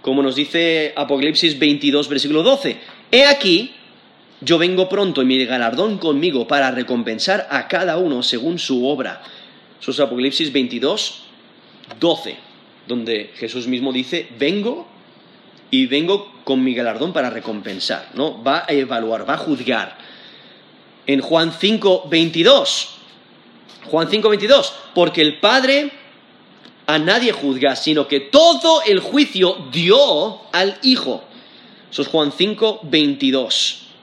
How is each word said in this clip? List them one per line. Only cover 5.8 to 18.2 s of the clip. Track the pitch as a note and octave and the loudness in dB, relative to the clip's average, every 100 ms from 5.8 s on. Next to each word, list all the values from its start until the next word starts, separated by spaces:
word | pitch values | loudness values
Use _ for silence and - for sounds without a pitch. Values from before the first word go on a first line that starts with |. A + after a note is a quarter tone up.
| G#3+ G3 | -2 -2
conmigo | E3 C#3+ F3 C3 A2+ | -2 0 0 -2 0
para | C#3+ C3 | 0 0
recompensar | B2 A#2+ A#2+ A#2 A2 - G3 - | -2 -4 -4 -4 -6 -2 -2 -2
a | C3+ - | -6 -4
cada | F3 F3+ D#3+ | -4 -2 -2
uno | F3+ B2 | -2 -2
según | B2 B2 C#3+ F3 | -4 -4 -4 -6
su | - B2+ B2+ | -2 -2 0
obra". | C#3+ G#2+ F2 - - - - - - | -2 -6 -10 -18 -20 -20 -20 -20 -12
Eso | - | -8
es | C#3 | -2
Apocalipsis | C3+ B2 C3+ C3+ D#3 | -2 0 -2 -2 -2
veintidós, | C3 B2 A#2+ C3+ G3+ - - - - - - - - - - | -2 -2 -2 -2 -2 -6 -10 -20 -20 -20 -20 -20 -20 -20 -2
doce, | E3+ D3+ G2 B1+ - - - - - | 0 0 -6 -14 -20 -20 -20 -20 -8
donde | A#2+ A2+ A2 G2+ - | -6 -4 -6 -6 -12
Jesús | A2+ B2 A#2+ | -10 -8 -6
mismo | B2+ C3+ | -4 -2
dice, | B2+ B2+ F3 - A#2 | -4 -4 -8 -8 -4
"Vengo | C#3 G3+ G#3 E4 - - - - - - - - - | -2 0 -4 -6 -12 -20 -20 -20 -20 -20 -20 -20 -2
y | C3 C3 | 0 0
vengo | C#3 E3+ G3+ - - - | 0 0 -2 -4 -16 -4
con | C3 | 0
mi | C3 | 0
galardón | A#2+ A#2+ G#2 D#3+ | -2 -4 -4 -4
para | E3 B2+ | -4 -4
recompensar", | A2+ - G#2 G2+ F#2 - E2+ - | -6 -10 -10 -10 -8 -6 -8 -8
¿no? | - | -6